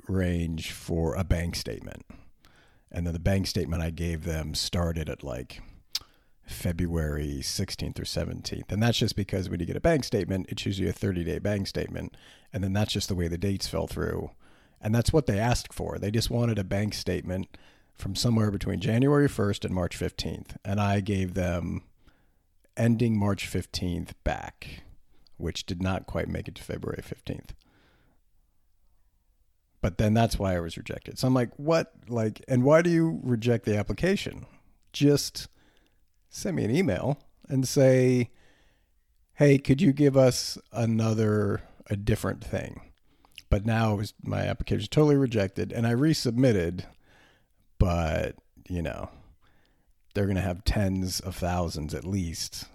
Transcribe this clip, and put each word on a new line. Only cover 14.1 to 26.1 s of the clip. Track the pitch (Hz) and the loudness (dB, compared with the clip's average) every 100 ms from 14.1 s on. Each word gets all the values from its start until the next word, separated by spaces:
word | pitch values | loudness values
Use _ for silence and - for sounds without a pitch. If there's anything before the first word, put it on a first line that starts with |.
| 85 82 - - - _ _ | -4 -6 -12 -20 -20 _ _
And | 107 | 0
that's | 113 117 | 2 4
what | 160 139 | 2 2
they | 101 | 2
asked | 113 117 - | 2 2 -2
for. | - 80 90 | -8 -6 -4
They | 98 | -2
just | 110 - | 0 0
wanted | 120 120 107 | 0 0 0
a | |
bank | 95 98 104 | -2 -2 -2
statement | - - 87 82 92 92 - - _ _ | -4 -2 -2 -2 -6 -6 -12 -20 _ _
from | _ - | _ -8
somewhere | 98 123 110 107 | -2 2 4 2
between | 98 - 92 | 0 -2 -2
January | 87 113 135 143 143 | 0 2 4 4 4
first | - 104 101 | 2 -2 0
and | 101 | -2
March | 92 87 - | -2 -2 -2
fifteenth. | 87 - 87 80 - - | -6 -4 -8 -8 -12 -14
And | - 101 | -4 -2
I | 101 101 | 2 0
gave | 98 98 92 | 0 0 -2
them | 90 90 87 87 87 - _ - _ _ _ _ _ _ - | -2 -2 -2 -4 -6 -10 _ -20 _ _ _ _ _ _ 0
ending | 113 113 120 110 | 2 4 2 2
March | 101 98 - | 2 0 -2
fifteenth | 98 - - 92 85 85 - | -6 -4 -4 -2 -4 -6 -6
back, | - - - - - - - - - - - - | -4 -4 -8 -14 -16 -16 -18 -20 -20 -20 -20 -8
which | 85 - - | -6 -6 -8
did | 87 | -4
not | 92 92 | -2 -2
quite | - | -4